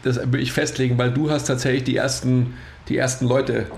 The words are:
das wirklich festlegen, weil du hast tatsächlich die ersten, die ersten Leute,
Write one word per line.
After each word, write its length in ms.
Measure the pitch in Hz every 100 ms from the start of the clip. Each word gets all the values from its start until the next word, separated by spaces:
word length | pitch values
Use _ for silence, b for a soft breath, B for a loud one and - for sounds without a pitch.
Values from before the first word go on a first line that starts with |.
das 140 | 131 123
wirklich 340 | 127 135 123
festlegen, 480 | - 151 - 127 123
weil 100 | 123
du 220 | 131 151
hast 140 | 151 -
tatsächlich 380 | 127 135 135
die 120 | 127 -
ersten, 580 | 135 - 127 127 123 B B B -
die 100 | -
ersten 300 | 131 - 127
Leute, 400 | 127 131 113 92